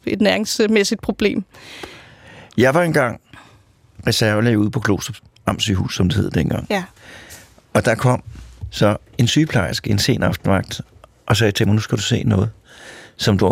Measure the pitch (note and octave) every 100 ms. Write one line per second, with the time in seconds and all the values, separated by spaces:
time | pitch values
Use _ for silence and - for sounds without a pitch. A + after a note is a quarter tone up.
0 | - G3 G3+ F#3+ G#3+ - G#3+ G#3+ G3 A3
1 | - G#3 G#3 - F#3+ - - - - -
2 | - - - - - - B2+ D3+ E3+ D#3
3 | B2 - _ - - _ _ _ _ -
4 | - A2+ A2 G#2 A#2+ G#2+ G#2+ A2 - F#2
5 | - A2 - _ - - G#2+ F#2+ - -
6 | F#2 G#2 F#2+ - - - - G3+ F3+ -
7 | - - - - - _ _ A2 A2 A2+
8 | B2 B2 - - - - - - G#2+ G#2+
9 | - - A#2 - D#3 C3 E2+ - - G#2
10 | - B2 G2 - G2 G2 - - - -
11 | - _ - G#2 A2 - G#2 G#2+ - A2+
12 | - A#2+ C3 G2 A2 - _ - - -
13 | - - - G2 G2